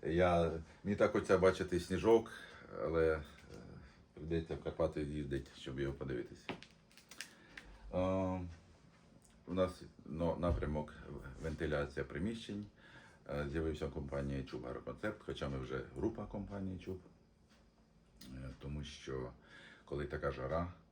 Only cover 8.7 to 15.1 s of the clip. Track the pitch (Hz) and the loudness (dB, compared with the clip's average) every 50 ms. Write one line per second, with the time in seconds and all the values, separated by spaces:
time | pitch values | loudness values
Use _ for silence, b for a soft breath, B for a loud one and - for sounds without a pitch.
8.7 | B B B B B B - - - - - - - - - - 87 92 92 90 | B B B B B B -20 -20 -20 -20 -20 -20 -20 -20 -8 -4 2 4 4 4
9.7 | - - 85 85 - - - - 73 80 85 82 - - 82 87 82 - 76 73 | 2 -6 -14 -16 -18 -18 -10 -6 -2 0 2 2 2 4 4 4 4 4 2 2
10.7 | 76 76 76 - - - - 73 73 71 69 71 67 - 71 80 76 76 82 76 | 0 0 -2 -4 -8 -14 -12 -10 -10 -10 -10 -12 -12 -4 -4 -4 -2 0 0 2
11.7 | 76 73 71 69 - 78 - - - 76 85 110 117 113 - - 104 104 104 101 | 2 2 0 0 -2 -4 -4 -4 -2 -2 0 0 -2 -2 -6 -6 -6 -6 -6 -8
12.7 | B B B B B B B B B B - - 67 71 73 71 69 82 80 80 | B B B B B B B B B B -8 -4 -2 -2 -2 0 0 0 0 0
13.7 | 76 73 78 71 69 - 69 69 69 71 69 69 69 67 65 - - 62 62 62 | 0 0 -2 -2 -2 -4 -4 -2 -2 -2 -2 0 -2 -2 -4 -4 -6 -6 -6 -6
14.7 | 62 60 - 62 62 - - 107 | -8 -6 -6 -8 -8 -4 -4 -4